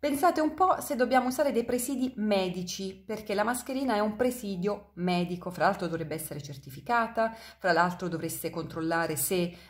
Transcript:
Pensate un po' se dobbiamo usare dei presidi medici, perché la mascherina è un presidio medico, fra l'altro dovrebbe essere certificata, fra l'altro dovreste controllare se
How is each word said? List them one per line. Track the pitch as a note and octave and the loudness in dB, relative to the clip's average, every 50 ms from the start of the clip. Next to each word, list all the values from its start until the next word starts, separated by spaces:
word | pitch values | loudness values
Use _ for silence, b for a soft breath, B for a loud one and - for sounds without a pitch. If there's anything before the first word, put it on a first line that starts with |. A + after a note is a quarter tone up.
| - | 0
Pensate | D4 D4 C#4 - F4 E4 D#4+ | 0 0 4 4 4 4 4
un | D#4 D#4 D#4 | 2 0 2
po' | - F#4 F#4 F4+ - | 2 4 4 4 2
se | - - D4 | 0 -4 0
dobbiamo | A#3 B3+ B3 B3 C4 B3 B3 | 0 2 4 4 4 4 4
usare | B3+ - D#4 C#4+ A3+ | 2 2 2 2 2
dei | A3 A#3 | 0 0
presidi | - A#3+ B3 A#3+ - C#4 B3 B3+ B3 - | 0 -2 -2 -2 -2 -2 -2 -2 -2 -2
medici, | - G#3 G#3+ G#3 G3 F#3+ F#3 F3+ F#3 F3+ F3+ - - F#3+ F#3+ F#3+ | -2 0 2 2 2 2 0 -2 -4 -6 -6 -6 -6 -6 -8 -8
perché | - - - A3 G#3+ - - G#3 | -10 -10 -8 -8 -8 -4 -4 0
la | G3 G#3 | 0 2
mascherina | A3 B3 B3 - - C4+ C4 C#4 C4 A3+ | 0 0 -4 -4 -4 -4 -2 0 2 2
è | G#3 | 2
un | G#3 G#3+ G#3+ | 2 0 2
presidio | - B3+ B3+ B3 - - G3+ G3 F3+ F3 G#3 G#3 G3+ - - _ | 2 2 2 2 0 -4 -6 -4 -2 0 -2 -2 -2 -6 -16 _
medico, | - F3 F3+ F3+ F3 F3 F3 F3+ F3 - F#3 F3 | -2 0 2 2 2 2 0 -2 -6 -6 -8 -2
fra | F3 D3+ | 2 2
l'altro | F3+ G3 G3 F#3+ | 2 2 2 -2
dovrebbe | E3+ E3 E3 E3 D#3 D3+ | -4 -2 -4 -4 -4 -6
essere | D#3+ - - - D3 C#3+ | -8 -8 -8 -10 -10 -10
certificata, | - C#3+ - - - C3 - - - A#3+ A#3+ A3+ A3+ A3+ - A3+ A3+ A3+ | -10 -12 -12 -14 -14 -16 -14 -4 0 2 2 2 0 0 0 0 0 -2
fra | - - - - _ - F#3+ | -6 -16 -20 -20 _ 2 2
l'altro | E3+ D#3+ E3+ F3+ F3 F3 F#3+ F3 | 4 6 4 4 2 -2 -4 -4
dovreste | E3+ D#3+ D#3+ E3 D#3+ - - E3 | -4 -4 -4 -4 -6 -4 -6 -6
controllare | E3 E3+ D#3+ D#3+ - E3+ D#3+ D#3+ E3+ E3 E3 D#3+ D#3 | -6 -4 -8 -6 -6 -4 -2 0 0 0 0 0 -2
se | D3 - - F#3+ F3+ F3 F3 F3 B B B | -2 -2 0 2 0 0 0 -2 B B B